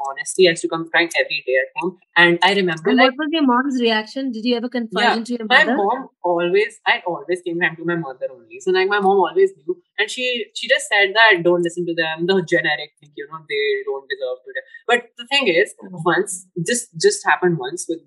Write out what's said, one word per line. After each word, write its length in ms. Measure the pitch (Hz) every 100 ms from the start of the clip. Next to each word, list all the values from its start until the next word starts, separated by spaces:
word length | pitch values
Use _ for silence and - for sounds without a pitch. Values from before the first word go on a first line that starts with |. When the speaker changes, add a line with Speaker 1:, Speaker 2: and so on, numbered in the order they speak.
| 135
Speaker 1:
Honestly, 380 | 135 - - 180
I 40 |
used 120 | 165
to 60 | 165
come 200 | 160 165
crying 180 | 165 170 -
every 240 | - - 127
day 100 | 131
at 40 | 135 -
home. 180 | 185 - _ 170
And 220 | 175 170
I 120 | 185
remember, 360 | 202 180 160 202
Speaker 2:
And 80 | 247
Speaker 1:
like, 120 | 262
Speaker 2:
what 160 | 262 311
was 20 |
your 100 | 320
mom's 360 | 269 240 277 254
reaction? 500 | 233 214 220 269 269
Did 140 | 220
you 120 | 240 233
ever 120 | 240
confide 340 | 247 220 220
Speaker 1:
Yeah, 140 | 214 226
Speaker 2:
into 180 | 226
your 120 | 240 220
Speaker 1:
my 180 | 262
Speaker 2:
mother? 120 | 302 208
Speaker 1:
mom 320 | 202 262 - _
always, 560 | 175 170 175 196 220 - 190
I 160 | 233
always 380 | 180 151 143 180
came 160 | 175 170
crying 180 | 165 165
to 80 |
my 120 | 165 170
mother 320 | 139 131 -
only. 280 | - - -
So, 100 | 185
like, 180 | 185 190
my 120 | 415
mom 180 | 190 403
always 320 | 170 185 190 -
knew. 260 | - 180 _ -
And 100 | -
she, 360 | 254 247 240 -
she 140 | - 233
just 200 | 285 -
said 260 | 208 196
that, 280 | 208 226 180
"Don't 200 | 170 175
listen 240 | 170 175 170
to 80 |
them," 320 | 165 160 160 175
the 160 | 190 165
generic 420 | 165 156 151 147 _
thing, 100 | 147 -
you 100 | -
know, 80 | 156 147
"They 160 | 143 143 135 139
don't 200 | 135 131
deserve 280 | 131 127 127
to 80 | - -
die." 100 | - - -
But 180 | 240 - -
the 80 | 240
thing 220 | 277 233
is, 260 | 165 - -
Speaker 2:
Mm-hmm. 140 | 196 180
Speaker 1:
once, 420 | 170 165 202 - - 175 170
just, 220 | 240 - 165
just 240 | 196 -
happened 340 | 190 151 180 160
once 280 | 127 175 -
with 120 | 160